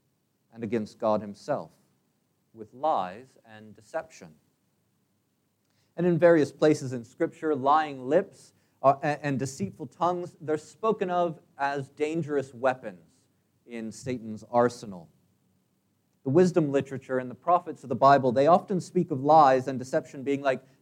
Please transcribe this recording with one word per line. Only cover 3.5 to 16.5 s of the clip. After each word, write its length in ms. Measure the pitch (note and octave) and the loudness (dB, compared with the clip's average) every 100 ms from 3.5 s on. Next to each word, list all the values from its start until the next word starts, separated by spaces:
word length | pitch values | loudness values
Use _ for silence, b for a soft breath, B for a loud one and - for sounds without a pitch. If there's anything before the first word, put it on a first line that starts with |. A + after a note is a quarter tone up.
| G#2+ G#2+ G#2 | -20 -20 -20
deception. 600 | A2+ D#3+ D#3+ - A2 D#2 _ _ _ _ _ _ _ _ _ _ _ _ _ _ _ - | _ -12 -12 -16 -20 -20 _ _ _ _ _ _ _ _ _ _ _ _ _ _ _ -4
And 80 | F3+ | -2
in 120 | E3 | 4
various 340 | F3 E3+ C#3 | 6 6 4
places 420 | - D#3 D3 C3+ | 2 2 2 -2
in 120 | B2 A2+ | -10 -10
Scripture, 500 | - E3 - D#3+ D3 | -6 -6 -4 -4 -2
lying 520 | C3 D3+ D3+ C3+ B2+ | 2 2 0 -6 0
lips, 460 | D#3+ G3+ - - _ _ _ | 0 0 -8 -20 _ _ _
uh, 120 | C3+ C#3 | 2 2
a-, 240 | D3+ D3 D3 | 0 -4 -4
and 140 | C3+ | -4
deceitful 480 | C3+ - G3 - D#3 | -6 -8 -10 -10 -16
tongues, 480 | - F3 F3+ F3 - | -4 -4 -2 -8 -12
they're 160 | D3+ D#3 | -6 -6
spoken 520 | - - A3 G#3+ F#3 | -8 -6 -4 -2 -2
of 300 | F3 F3 D#3 _ - | -2 -2 -4 _ -6
as 320 | C#3 C#3+ C3+ | -6 -4 -8
dangerous 640 | - D3+ E3 C#3+ C#3+ C3 | -6 -4 -4 -4 -4 -4
weapons 720 | A#2 B2+ B2+ A2 F2+ E2 _ _ _ _ _ - | -4 -2 -2 -6 -16 _ _ _ _ _ _ -16
in 260 | A#2 A2 | -12 -12
Satan's 520 | G#2+ C3 B2+ A2 G#2+ G#2+ | -10 -8 -8 -8 -14 -2
arsenal. 560 | A#2+ A#2+ - A2+ F#2 D#2+ _ _ _ _ _ _ _ _ _ _ _ | 2 2 0 -14 -16 -18 _ _ _ _ _ _ _ _ _ _ _
The 80 | C#3 | 0
wisdom 400 | C#3+ F#3 | 4 4